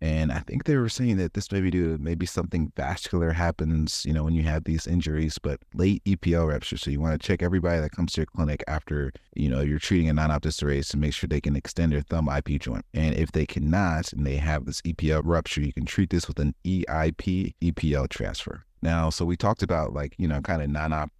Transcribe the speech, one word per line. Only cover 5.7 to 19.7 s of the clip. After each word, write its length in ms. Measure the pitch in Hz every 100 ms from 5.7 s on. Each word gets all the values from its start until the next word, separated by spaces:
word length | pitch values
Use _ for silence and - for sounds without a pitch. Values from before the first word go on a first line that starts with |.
| -
late 260 | 92 101 -
E 100 | 98
P 180 | 87
L 140 | 85 80
rupture. 280 | 71 - -
So 140 | -
you 100 | 71
wanna 200 | 80 76
check 240 | - 90
everybody 360 | 87 92 85 85
that 120 | 76
comes 220 | - 85
to 80 | -
your 40 | 78
clinic 380 | - 78 73 -
after, 460 | 78 - 73 69 - _ -
you 140 | 71
know, 120 | 65
you're 160 | 73 76
treating 320 | - 92 80
a 40 |
non-op 280 | 76 78 76
distal 280 | 80 - 73
radius 180 | 69 69
to 80 | 71
make 160 | 76
sure 140 | - 90
they 120 | 76
can 160 | 78 71
extend 360 | - - 85
their 100 | 73
thumb 280 | 73 82 78
I 120 | 69
P 160 | - 73
joint. 260 | - 55 - -
And 180 | 78
if 180 | - 80
they 140 | 80 73
cannot, 640 | - 73 87 95 78 80
and 140 | - 71
they 120 | 69
have 280 | 76 76 69
this 160 | - -
E 80 |
P 180 | 80 78
L 100 | 78
rupture, 400 | 76 85 76 -
you 100 | 73
can 140 | - -
treat 240 | - 92
this 180 | 87 -
with 120 | 73
an 160 | 73 -
E 200 | 87 95 -
I 220 | 78 80 82
P, 380 | - 92 95 -
E 100 | 85
P 220 | 82 78
L 140 | 73 65
transfer. 580 | - 50 - - - - _
Now, 280 | 82 82 80
so 140 | - 85
we 120 | 87
talked 240 | 107 113
about, 320 | 95